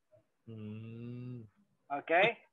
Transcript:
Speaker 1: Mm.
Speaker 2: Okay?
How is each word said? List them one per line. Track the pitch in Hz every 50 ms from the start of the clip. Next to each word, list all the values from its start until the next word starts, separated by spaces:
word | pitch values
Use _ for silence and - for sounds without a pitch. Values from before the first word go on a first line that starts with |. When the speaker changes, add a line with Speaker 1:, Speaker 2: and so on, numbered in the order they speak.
| _ _ - - _ _ _ _ _
Speaker 1:
Mm. | 117 113 110 107 107 107 110 110 113 113 117 120 120 123 123 123 123 123 120 110 - _ _ _ _ _ _ _ - 143 143 -
Speaker 2:
Okay? | - 160 175 202 233 226 - - _